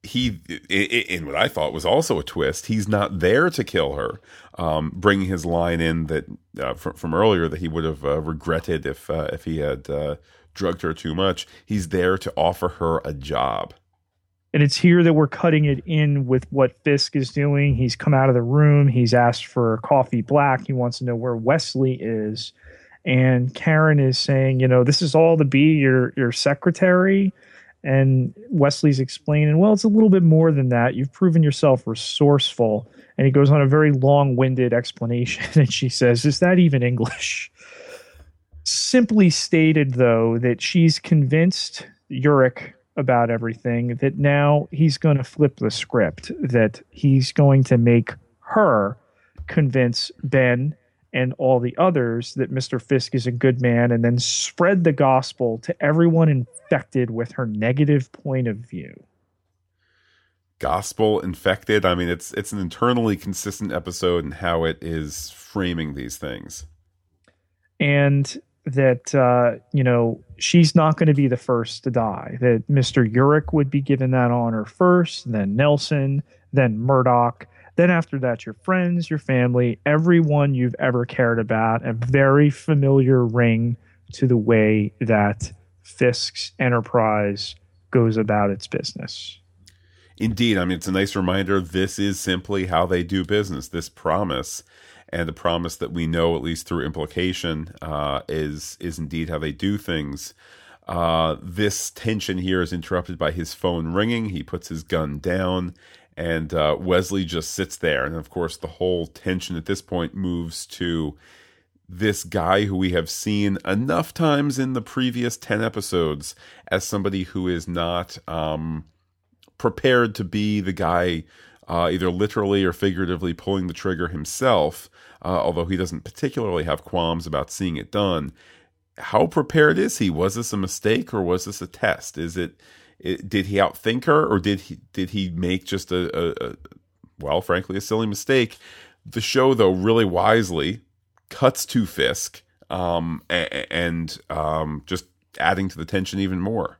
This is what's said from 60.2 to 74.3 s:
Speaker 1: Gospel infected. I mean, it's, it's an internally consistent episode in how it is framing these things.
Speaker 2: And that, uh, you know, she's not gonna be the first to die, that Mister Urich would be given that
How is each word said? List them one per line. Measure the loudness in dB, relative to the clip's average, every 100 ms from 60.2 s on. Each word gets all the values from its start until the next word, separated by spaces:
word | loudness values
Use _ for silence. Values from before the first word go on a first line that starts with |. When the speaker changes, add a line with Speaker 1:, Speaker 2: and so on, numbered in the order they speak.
| _ _ _ _
Speaker 1:
Gospel | -4 -2 -4 -2 0 0
infected. | -4 -4 -2 -2 0 2
I | 2
mean, | 0 -2
it's, | -4 -6
it's | -10 -8
an | -6
internally | -8 -2 0 2 0 -2
consistent | -6 -10 -10 -8 -6
episode | -6 -8 -4 -2 -2
in | -4
how | -6 -2 0
it | -2 -4
is | -8 -6 -8 -10 -16
framing | -18 -10 -4 -4 -2 -6
these | -8 -12 -10
things. | -10 -12 -14 -18 -20 _ _ _ _ _ _ _ _ _ _ _
Speaker 2:
And | 2 4 4 2 0 -6 _ _ -6
that, | 2 2 2 0
uh, | 2 4 4 2 -2 _
you | 0
know, | 2 2 2 -2 _ -8
she's | 2 4 6
not | 4 2 2
gonna | 2
be | 4 2
the | -2
first | -2 -2 -2 -8
to | -4
die, | -2 -4 -6 -10 0
that | 2 2 2
Mister | 0 2 2 2
Urich | 4 4 4 2
would | 0 0
be | -2
given | 0 0 2
that | 2 2